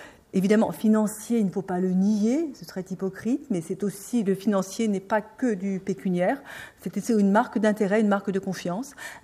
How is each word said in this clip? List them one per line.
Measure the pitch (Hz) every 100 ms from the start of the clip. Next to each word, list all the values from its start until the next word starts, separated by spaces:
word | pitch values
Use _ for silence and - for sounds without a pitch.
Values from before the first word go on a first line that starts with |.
| - - _
Évidemment, | 190 190 214 208
financier, | 170 220 214 214 - - 233
il | 196
ne |
faut | 190
pas | 190 180
le | 185
nier, | 185 196 214 214 277 330
ce | 247
serait | 165 - 185
hypocrite, | 185 190 190 220 277 -
mais | 180
c'est | 160 190
aussi, | 202 - - 247
le | 196 190
financier | 220 202 185 - 226
n'est | 190
pas | 190 220
que | 208 - 254
du | 202 196 190
pécuniaire. | 190 185 190 175 185 277 - - - -
C'est, | 190 208
c'est | 190 220
une | 202
marque | 202 247 226
d'intérêt, | 214 208 196 214
une | 208
marque | 202 196
de | 190
confiance, | 190 180 175 180 269 - - -